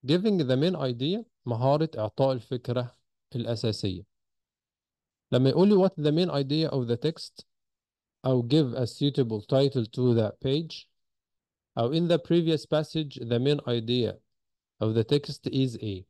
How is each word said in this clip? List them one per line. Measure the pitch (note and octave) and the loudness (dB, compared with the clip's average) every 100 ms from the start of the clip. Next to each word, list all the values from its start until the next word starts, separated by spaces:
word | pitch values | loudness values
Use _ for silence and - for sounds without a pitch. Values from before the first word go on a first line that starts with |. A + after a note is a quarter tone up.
| B2+ | 2
Giving | E3+ G#3+ G3 | 0 2 0
the | C3 B2+ | 2 2
main | D#3+ F3 | 2 0
idea، | C3+ A#2+ C#3 G#3 A3+ _ - | -4 -4 -4 -4 -8 _ -6
مهارة | A#2 C3 D3 D#3+ - | 0 2 2 0 -4
إعطاء | G#2+ - C#3 | -6 0 0
الفكرة | C3 - B2+ - B2 B2 _ _ _ _ B2 | 0 -6 -8 -4 -4 -4 _ _ _ _ -8
الأساسية. | A#2 A#2 A2+ G#2 G#2 F2+ G2 _ _ _ _ _ _ _ _ _ _ _ _ | -4 -2 -2 -2 -4 -6 -12 _ _ _ _ _ _ _ _ _ _ _ _
لما | B2+ C3 | 2 2
يقول | C#3 G3 | 4 4
لي | G#3 | 6
what | F#3 F3 | 4 2
the | D3 | 0
main | D3+ F3+ | 0 0
idea | C#3+ C3+ D3+ D#3 | -2 -2 -2 -2
of | C#3 A#2 | -2 -2
the | A#2 | -2
text، | D3+ E3 - - - _ _ _ _ _ _ _ C3 | -2 -6 -16 -20 -20 _ _ _ _ _ _ _ 0
أو | B2+ A#2+ | 0 4
give | D3+ C3+ A#2 | 2 2 -2
a | A#2+ | -6
suitable | - C#3+ C#3 A#2+ A2 | -2 -2 0 0 -2
title | - C3+ C#3 C3 A2 | 0 2 2 0 -4
to | - B2+ | 0 2
the | A#2 G#2+ - C3+ | 4 2 -2 -4
page، | C#3+ E3 - - _ _ _ _ _ _ _ _ - | -2 -4 -14 -18 _ _ _ _ _ _ _ _ -2
أو | A#2 | 0
in | D#3+ E3+ | 0 2
the | E3+ | 0
previous | - E3+ E3 D#3 - | 2 2 2 -2 0
passage | D3+ D#3 D#3+ D3 C3 | -2 -2 -6 -6 -10
the | A#2 A#2+ | -2 0
main | C3 D3 C3+ | 2 0 0
idea | A#2+ A2+ B2 G#2+ F#2+ _ _ _ _ _ _ | -4 0 0 0 -4 _ _ _ _ _ _
of | A2 | 0
the | A2+ | 0
text | A2 D3 D3 C#3+ - | 2 0 -2 -10 -6
is | C3+ C3 A2+ | -2 -2 -4
A. | A2 F#2+ F2+ | -8 -10 -12